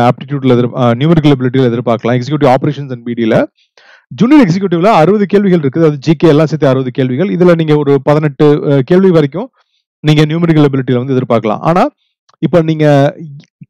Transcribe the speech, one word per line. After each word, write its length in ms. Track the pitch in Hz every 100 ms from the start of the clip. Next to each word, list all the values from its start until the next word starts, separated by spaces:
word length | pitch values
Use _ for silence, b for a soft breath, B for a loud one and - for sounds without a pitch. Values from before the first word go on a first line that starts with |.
ஆப்டிடியூட்ல 520 | 120 123 135 143 131
எதிர்-, 220 | 120 120
அஹ், 200 | 135 120
நியூமெரிக்கல் 380 | 117 156 165 147
எபிலிட்டியில 360 | 131 127 131 123
எதிர்பார்க்கலாம். 480 | 117 120 110 113 123
Executive 340 | 123 147 135
operations 420 | 131 147 139 139
and 120 | 120
B 100 | 120
டில. 220 | 120 113 120 311 _ b b b b b
junior 320 | 120 233 302
எக்ஸிகியூட்டிவ்ல 480 | 185 185 196 170 196
அறுபது 340 | 190 156 214 196
கேள்விகள் 320 | 202 202 175
இருக்கு. 220 | 139 160
அதாவது 180 | 160 147
ஜி 160 | 143
கே 140 | 156 165
எல்லாம் 180 | 147 151
சேர்த்து 220 | 151 143
அறுபது 220 | 131 127
கேள்விகள். 380 | 123 127 127 196
இதுல 260 | 175 180
நீங்க 220 | 165 156 151
ஒரு 160 | 143 139
பதினெட்டு, 440 | 151 151 151 135 151 147
அஹ், 180 | 151 139
கேள்வி 260 | 127 180 190
வரைக்கும் 380 | 160 143 165 262 _ _ _ _ _
நீங்க 180 | 151 151
numerical 420 | 151 165 170 151 143
எபிலிட்டியில 320 | 135 127 123
வந்து 160 | 135
எதிர்பார்க்கலாம். 480 | 127 117 117 107 107
ஆனா, 220 | 156 175 285 _ _ _ _ -
இப்ப 200 | 160 175
நீங்க 240 | 160 156 151 143 143 - 160 143 - _